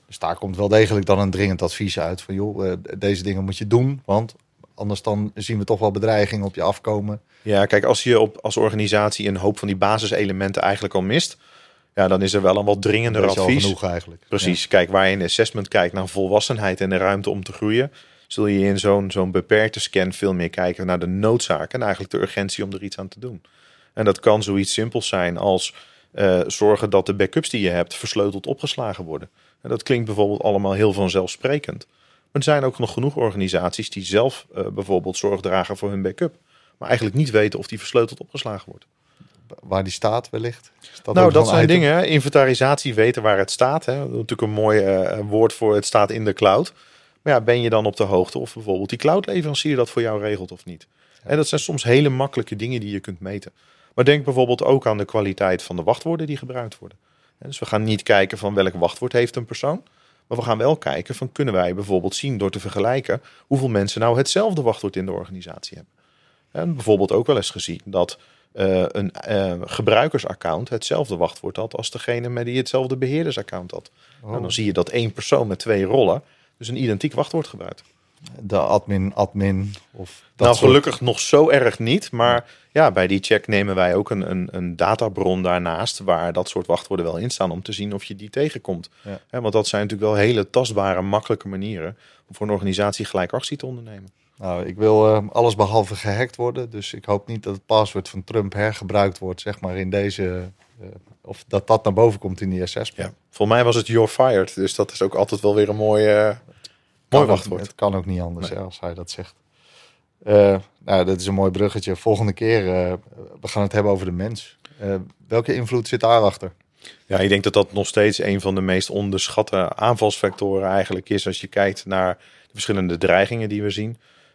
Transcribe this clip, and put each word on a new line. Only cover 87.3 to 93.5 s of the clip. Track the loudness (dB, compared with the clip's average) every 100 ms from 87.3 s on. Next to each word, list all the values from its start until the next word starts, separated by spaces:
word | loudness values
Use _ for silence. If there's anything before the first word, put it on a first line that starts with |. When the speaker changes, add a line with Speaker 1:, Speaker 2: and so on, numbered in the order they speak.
Speaker 2:
staan | -4 -4
om | -4
te | -10
zien | -8 -8
of | -10
je | -12 -16
die | -10
tegenkomt. | -4 -4 -6 -8 -8 -10 _
Speaker 1:
Ja. | -16 -16 _
Speaker 2:
Hè, | -6
want | 0
dat | 0 0
zijn | -2
natuurlijk | -4 -2 0
wel | 2
hele | 4 2 2
tastbare, | 0 0 -2 0 0
makkelijke | 0 -2 -2 -6 -6
manieren | -8 -8 -8 -10 -12 _ _ _
om |
voor | -10 -4
een |
organisatie | -2 -2 0 -2 -2
gelijk | -4 -2 -2
actie | -4 -6